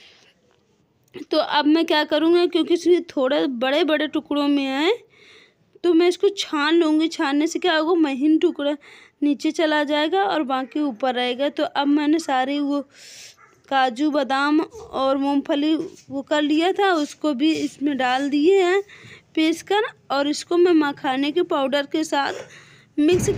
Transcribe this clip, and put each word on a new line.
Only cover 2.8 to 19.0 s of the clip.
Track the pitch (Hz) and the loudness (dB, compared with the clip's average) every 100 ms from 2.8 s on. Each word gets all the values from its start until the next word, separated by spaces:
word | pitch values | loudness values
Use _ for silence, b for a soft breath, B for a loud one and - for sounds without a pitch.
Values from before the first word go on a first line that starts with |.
| 330 349 - | 2 2 0
थोड़ा | - 254 294 320 | -2 0 0 -2
बड़े-बड़े | 240 262 294 320 302 302 | -2 -2 0 2 0 -2
टुकड़ों | 311 - 285 285 | -4 -4 -2 0
में | 285 | 0
है, | 269 269 320 480 - b b b b b _ _ | 0 -2 -2 -2 -8 b b b b b _ _
तो | 349 | 2
मैं | 330 349 | 4 4
इसको | 349 403 | 2 0
छान | 403 - 302 294 | 0 -4 -2 2
लूँगी। | 339 311 311 320 | 2 4 2 0
छानने | 330 302 285 311 | -2 -2 0 -2
से | 330 | -2
क्या | 359 320 | 0 0
होगा, | 311 349 | 2 2
महीन | 302 269 302 311 | 0 0 2 2
टुकड़ा | 339 269 285 294 B B B _ | 0 -2 -4 -4 B B B _
नीचे | 285 277 311 | -2 -2 -2
चला | 302 311 302 | -2 0 0
जाएगा | 294 294 302 381 | 0 0 0 0
और | 392 320 | 0 -2
बाकी | 262 262 262 302 | -2 -4 -4 -4
ऊपर | 294 214 262 | -4 -2 -4
रहेगा। | 247 247 247 285 | -2 -2 -2 -4
तो | 285 | -2
अब | 294 - 285 | -4 -2 0
मैंने | 294 294 320 | 2 2 0
सारे | 320 262 262 285 | 0 -2 -2 -2
वो | 285 285 277 B B B B B _ _ - | -2 -4 -6 B B B B B _ _ -4
काजू, | 269 262 226 302 | 0 0 0 -2
बादाम | 294 247 269 285 302 | 0 0 0 2 0
और | - - - - 269 277 | 0 -8 -10 -2 0 0
मूंगफली | 277 285 285 294 302 320 - - - | 0 -2 -2 -2 0 -2 -4 -14 -12
वो | 269 | -10
कर | 254 302 | -4 -2
लिया | 294 302 339 | 0 0 0
था, | 359 392 | 0 0
उसको | 339 294 - 302 | 0 -2 -4 -4
भी | 247 311 | 0 0
इसमें | 320 294 - 285 269 | 0 -4 -4 -4 -2
डाल | 254 254 277 | 0 0 0
दिए | 294 311 392 | 0 4 4
हैं | 349 392 403 B | 4 0 -2 B